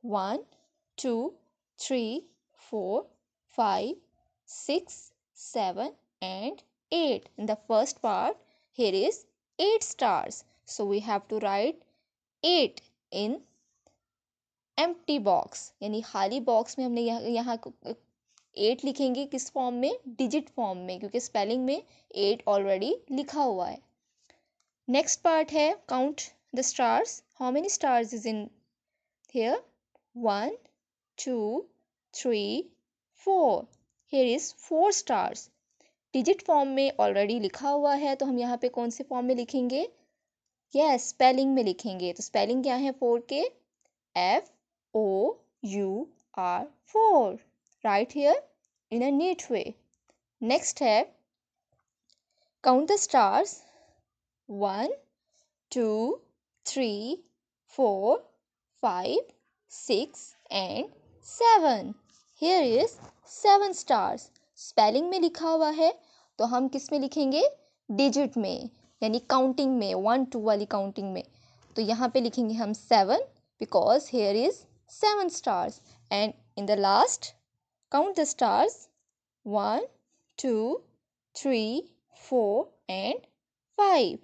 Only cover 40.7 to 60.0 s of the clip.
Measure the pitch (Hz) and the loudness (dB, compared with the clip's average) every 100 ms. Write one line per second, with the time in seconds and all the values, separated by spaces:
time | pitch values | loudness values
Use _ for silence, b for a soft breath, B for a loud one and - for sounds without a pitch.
40.7 | 269 302 262 - - 254 262 269 269 214 | 2 4 2 -2 4 4 6 2 2 0
41.7 | 180 226 185 180 175 - 214 202 254 262 | -2 -6 -6 -6 -6 -4 -2 0 0 0
42.7 | 247 277 262 247 233 233 277 466 _ _ | -2 -2 -2 0 0 -2 -4 -4 _ _
43.7 | _ _ _ _ - 180 247 - _ _ | _ _ _ _ -2 0 0 -2 _ _
44.7 | _ _ 220 214 190 240 480 _ _ 214 | _ _ -2 0 0 0 -2 _ _ -8
45.7 | 202 196 196 330 _ _ - 180 175 294 | -4 -4 -4 -8 _ _ -6 -4 -4 -6
46.7 | _ _ 427 440 349 214 190 _ _ _ | _ _ 4 6 6 4 -2 _ _ _
47.7 | _ 226 202 247 294 285 539 - _ _ | _ 0 0 0 0 4 2 0 _ _
48.7 | _ _ 233 254 277 349 359 - 226 - | _ _ -2 0 2 0 -2 -4 -4 -4
49.7 | - _ _ _ _ _ _ 226 294 - | -12 _ _ _ _ _ _ -2 0 -2
50.7 | - 233 214 294 _ _ _ _ _ _ | -2 2 2 2 _ _ _ _ _ _
51.7 | _ _ _ _ _ _ _ _ _ - | _ _ _ _ _ _ _ _ _ 4
52.7 | 254 320 403 - - 208 220 403 - _ | 4 4 0 4 4 4 4 0 -4 _
53.7 | b b b _ _ _ _ _ 202 202 | b b b _ _ _ _ _ -4 -4
54.7 | 196 277 554 _ _ _ _ _ _ _ | -2 -4 -6 _ _ _ _ _ _ _
55.7 | 247 226 214 233 453 _ _ _ _ - | -2 0 0 -2 -4 _ _ _ _ -8
56.7 | 269 247 202 226 359 _ _ _ _ _ | -4 -2 -4 -6 -8 _ _ _ _ _
57.7 | - 240 196 202 359 - _ _ _ _ | -2 0 2 0 0 -2 _ _ _ _
58.7 | _ 233 180 185 359 571 - _ _ _ | _ -2 -2 -2 -2 -2 -16 _ _ _
59.7 | - - 208 | -20 -2 -2